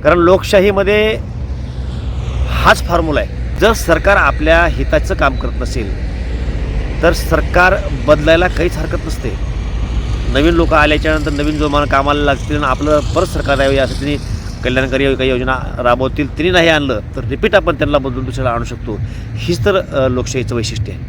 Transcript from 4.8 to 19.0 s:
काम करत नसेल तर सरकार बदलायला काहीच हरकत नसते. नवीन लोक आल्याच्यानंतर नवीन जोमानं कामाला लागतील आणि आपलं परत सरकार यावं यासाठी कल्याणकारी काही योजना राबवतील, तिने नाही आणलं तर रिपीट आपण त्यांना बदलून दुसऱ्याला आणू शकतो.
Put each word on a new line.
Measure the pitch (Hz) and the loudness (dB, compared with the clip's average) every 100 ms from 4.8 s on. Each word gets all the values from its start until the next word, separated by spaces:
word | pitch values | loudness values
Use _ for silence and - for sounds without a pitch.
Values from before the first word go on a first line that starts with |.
| 143 156 - | 2 2 0
काम | 190 143 135 | 0 0 0
करत | 127 - | -4 -4
नसेल | 123 127 101 92 - - - - - - - - - - | -4 -4 -4 -4 -4 -4 -4 -4 -4 -4 -2 -2 -2 0
तर | 165 | 0
सरकार | 170 - 156 151 175 180 196 - 135 123 | 0 0 0 0 2 4 2 -2 -2 2
बदलायला | 151 151 165 180 | 4 6 4 2
काहीच | - 175 - | 0 -2 -2
हरकत | 151 170 160 | -4 -4 -4
नसते. | - 113 - - - - - - - - - - | -4 -4 -4 -4 -4 -4 -4 -2 -2 -2 -2 0
नवीन | 123 156 | 2 4
लोक | 170 160 | 4 4
आल्याच्यानंतर | 156 151 151 156 156 151 | 4 4 2 2 0 0
नवीन | 147 147 151 | -2 -2 0
जोमानं | 151 143 147 | 0 0 2
कामाला | 139 139 147 | 0 2 2
लागतील | 147 135 - 147 | 0 0 -2 -2
आणि | |
आपलं | 143 131 147 151 | 0 0 2 2
परत | - 156 180 | 2 0 0
सरकार | 147 135 139 | -2 0 2
यावं | 139 | 2
यासाठी | 135 127 - 139 143 - - - - | 2 0 -2 -4 -4 -4 -8 -8 -6
कल्याणकारी | 127 127 131 135 139 | -2 0 0 0 0
काही | 127 131 | 0 0
योजना | 127 127 127 127 - | 0 0 -2 -4 -2
राबवतील, | 123 123 131 - 139 - | 0 2 0 -2 -4 -2
तिने | 170 | 0
नाही | 180 165 | 2 4
आणलं | 156 139 110 - 135 | 2 0 -4 -6 -8
तर | |
रिपीट | 113 127 220 | -6 -2 2
आपण | 196 175 | 2 2
त्यांना | 143 147 143 | -2 0 0
बदलून | 135 127 | -2 -6
दुसऱ्याला | 127 120 127 | -6 -4 -2
आणू | 117 | -2
शकतो. | 117 117 117 104 | -6 -8 -8 -6